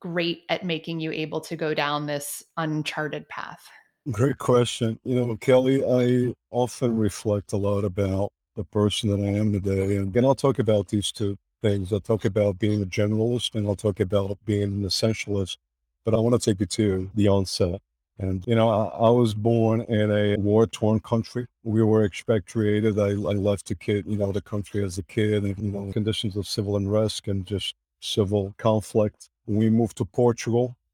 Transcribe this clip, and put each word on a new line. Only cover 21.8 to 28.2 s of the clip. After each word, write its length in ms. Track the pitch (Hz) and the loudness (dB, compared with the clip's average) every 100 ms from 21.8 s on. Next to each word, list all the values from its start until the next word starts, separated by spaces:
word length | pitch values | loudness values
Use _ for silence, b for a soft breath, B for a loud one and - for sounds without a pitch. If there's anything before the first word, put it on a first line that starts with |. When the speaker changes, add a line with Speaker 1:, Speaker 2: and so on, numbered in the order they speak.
Speaker 2:
were 220 | 107 110 | 4 4
expatriated. 920 | 104 - - 110 - 113 104 104 110 101 | 2 -2 -2 -2 0 -2 0 2 2 2
I, 120 | 101 | 0
I 240 | 101 90 | 0 -2
left 340 | 104 101 101 - | 0 0 0 -4
the 80 | 95 | -8
kid, 300 | - 104 90 | -2 -2 -2
you 80 | 104 | -2
know, 160 | 98 | -2
the 80 | 98 | -2
country 420 | - 104 - 101 | -4 -8 -6 -4
as 160 | 98 95 | -4 -6
a 60 | |
kid 400 | - 117 107 104 | -6 0 2 2
and, 120 | 101 98 | 0 -4
you 120 | 104 | -6
know, 220 | 101 98 | -6 -6
conditions 420 | 110 104 104 107 | -4 -2 -2 -4
of 140 | 101 - | -6 -6
civil 280 | - 101 101 | -4 -2 -2
unrest 520 | 98 107 110 - 110 | 0 0 0 -4 -4
and 180 | 98 92 | -6 -4
just 280 | 98 - - _ _ | -6 -6 -12 _ _
civil 540 | - - | -6 0